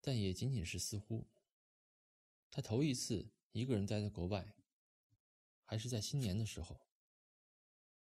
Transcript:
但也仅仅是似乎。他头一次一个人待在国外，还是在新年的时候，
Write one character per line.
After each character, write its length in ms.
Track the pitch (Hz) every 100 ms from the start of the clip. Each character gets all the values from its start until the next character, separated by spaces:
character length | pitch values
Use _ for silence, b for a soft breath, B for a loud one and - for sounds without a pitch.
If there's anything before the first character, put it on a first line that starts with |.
但 180 | - 127
也 140 | 98
仅 200 | 90 123
仅 120 | 127
是 140 | 87 95
似 200 | - 107
乎。 300 | - 113 - _ _ _ _ _ _ _ _ _ _ _ _
他 100 | -
头 220 | - 113
一 100 | 151
次 380 | 123 - 107 107 _ _
一 120 | 104
个 120 | 131 113
人 100 | 101
待 140 | 107
在 80 | 104
国 180 | - 87
外， 300 | 101 90 - _ _ _ _ _ _ _ _ _ _
还 140 | - 113
是 100 | 113
在 120 | 120
新 180 | 104 143
年 180 | 120 95
的 80 |
时 160 | 110 -
候， 280 | 85 - _ _ _ _ _ _ _ _ _ _ _ _ _ _